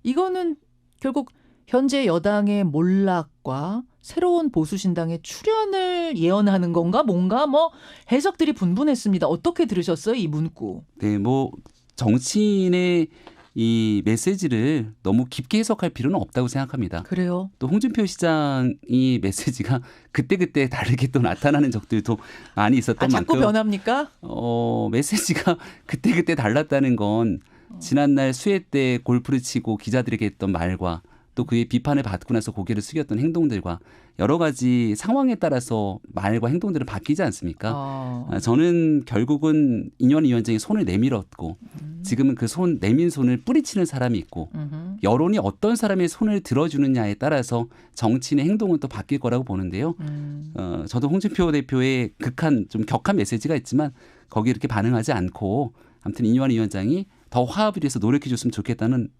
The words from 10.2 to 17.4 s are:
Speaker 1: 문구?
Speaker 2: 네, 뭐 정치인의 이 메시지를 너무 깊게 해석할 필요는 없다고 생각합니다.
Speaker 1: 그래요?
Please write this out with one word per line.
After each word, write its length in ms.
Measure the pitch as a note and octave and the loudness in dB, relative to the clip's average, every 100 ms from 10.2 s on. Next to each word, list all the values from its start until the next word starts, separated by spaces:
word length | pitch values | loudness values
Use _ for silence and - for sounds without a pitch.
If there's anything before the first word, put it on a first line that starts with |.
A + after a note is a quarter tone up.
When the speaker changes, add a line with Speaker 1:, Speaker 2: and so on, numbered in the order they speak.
| E3 | -2
Speaker 1:
문구? 560 | D3+ D#3+ - G#2+ F2+ - - | -2 -4 -6 -10 -10 -14 -4
Speaker 2:
네, 180 | G#2 G#2 | 0 0
뭐 340 | G#2+ C3+ C3+ - - _ _ - | 2 2 0 -6 -20 _ _ -2
정치인의 1120 | A#2+ B2 C3 G#3+ G#3+ G3 F#3 F3+ F3+ F3 D#3+ - - - - - | 2 2 2 2 2 4 2 2 2 2 0 -6 -20 -20 -10 -2
이 460 | A2+ A2+ A2 G#2 G2 | 2 2 2 2 2
메시지를 880 | A#2 F#3 G3 F3 A2+ B2 D#3 A2 - | 2 0 0 0 2 2 0 -4 -6
너무 220 | F#2 A2 B2+ | 2 2 2
깊게 300 | - B2+ G#3+ | -6 -2 0
해석할 300 | A3+ G#3+ F3 | 0 -2 -2
필요는 280 | - B2+ F#3 | -2 -2 -2
없다고 280 | G2+ - B2 | -2 -2 -2
생각합니다. 560 | C3+ C3+ C3+ G#2+ - | -2 -4 -4 -4 -6
Speaker 1:
그래요? 460 | G2 F#3 F3+ F3+ | -6 -2 -2 -2